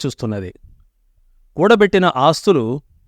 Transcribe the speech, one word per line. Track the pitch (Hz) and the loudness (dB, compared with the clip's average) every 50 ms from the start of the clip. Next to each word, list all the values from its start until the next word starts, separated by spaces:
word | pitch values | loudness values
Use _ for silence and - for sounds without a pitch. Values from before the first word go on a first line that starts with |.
| - | -2
చూస్తున్నదే. | 139 - - - 110 107 101 95 90 - - - - - _ _ _ _ _ _ _ _ _ _ _ _ _ _ _ _ 147 | -8 -8 -8 -8 -8 -8 -8 -10 -12 -16 -20 -20 -20 -20 _ _ _ _ _ _ _ _ _ _ _ _ _ _ _ _ -2
కూడబెట్టిన | 165 208 233 202 208 190 - 190 185 175 - | 2 2 4 4 2 2 2 2 2 2 0
ఆస్తులు | 127 135 156 160 - - 208 190 139 113 110 123 151 - _ _ _ _ | 2 0 0 0 0 0 0 0 2 0 -2 -6 -8 -10 _ _ _ _